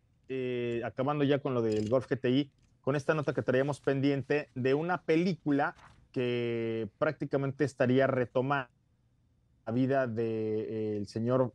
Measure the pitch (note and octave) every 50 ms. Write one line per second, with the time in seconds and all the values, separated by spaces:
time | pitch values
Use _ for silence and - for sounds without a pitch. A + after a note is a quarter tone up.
0 | _ _ _ _ _ - C3+ C3 B2+ B2+ B2 A#2+ A#2+ A#2+ A#2 A#2 A#2+ A2+ - -
1 | B2+ C#3+ D3 D3 C#3+ C3+ C#3+ C3+ - C#3 B2+ A#2+ A2+ A2 G#2+ G#2+ G#2+ G#2 C3 B2+
2 | A#2+ - C#3 A#2+ - B2 B2+ C#3 C#3+ - _ _ _ _ _ _ - C3 C#3+ D3
3 | - - D#3+ D#3 C#3 D3+ C3 C3+ B2 - B2 C3 C#3 D3 C3+ - - C#3+ C#3 C3+
4 | C3 C#3+ C#3 C#3 - - C#3+ D3 C#3+ - - C3 B2 C3 C#3 D3 E3 F3 F3+ E3
5 | - - D#3+ D#3+ F3+ G3 E3 - - D3+ C#3+ C#3 D3 F3 - - - - - -
6 | - _ - C3+ B2 B2 B2 A#2+ A#2+ A#2 A#2 A#2 A2+ A2+ A2+ A2+ A2 G2 - -
7 | D3+ D#3 D3 - D3+ - D3+ C3+ C#3 C#3 C3+ - D3+ B2+ - - C3 B2 B2+ C3
8 | C3+ C3 B2+ B2+ B2 - - C3 B2+ C#3 C#3+ C#3 B2+ - _ _ _ _ _ _
9 | _ _ _ _ _ _ _ _ _ _ _ _ - A2+ A2+ B2+ C3 B2+ C#3 C3+
10 | C3 A#2+ G#2+ A#2 A2+ A2+ A2+ A2 A2 A2 G#2+ A2 G#2+ - A2 A2 A2 G#2+ G#2+ G#2
11 | G2+ - - A2+ A2+ A#2+ B2+ C3 B2+ A#2+ -